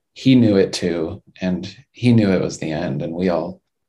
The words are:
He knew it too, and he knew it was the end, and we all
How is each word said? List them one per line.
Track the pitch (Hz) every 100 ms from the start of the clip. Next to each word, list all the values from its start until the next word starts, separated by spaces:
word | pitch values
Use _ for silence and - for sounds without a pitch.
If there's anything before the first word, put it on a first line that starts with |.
| _
He | - 131
knew | 131 113 98
it | 95
too, | - 90 85 80 - _ -
and | 92 90 92 - -
he | - 120
knew | 117 101
it | 92
was | 80 -
the | 80
end, | 78 85 69
and | 80
we | 82 92
all | 85 170 185 _ _